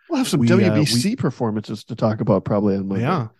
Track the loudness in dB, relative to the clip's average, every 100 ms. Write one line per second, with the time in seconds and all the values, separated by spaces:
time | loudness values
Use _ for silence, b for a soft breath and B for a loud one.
0 | -6 -2 0 2 4 4 4 2 2 0
1 | 0 -2 -4 -2 -4 -4 -6 -10 -12 -2
2 | -2 0 0 0 0 0 0 0 -2 -4
3 | -2 -2 -4